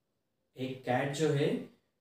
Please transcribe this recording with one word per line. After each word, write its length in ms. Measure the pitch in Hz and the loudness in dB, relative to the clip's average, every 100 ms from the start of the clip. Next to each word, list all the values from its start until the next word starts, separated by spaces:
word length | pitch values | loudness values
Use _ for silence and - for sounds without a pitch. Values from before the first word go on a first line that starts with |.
| _ _ _ _ _ - | _ _ _ _ _ -8
एक 280 | 131 131 | -8 -6
कैट 300 | - 127 143 | -2 0 0
जो 140 | 143 156 | 0 2
है 420 | 139 151 240 - _ _ _ | 2 2 0 -6 _ _ _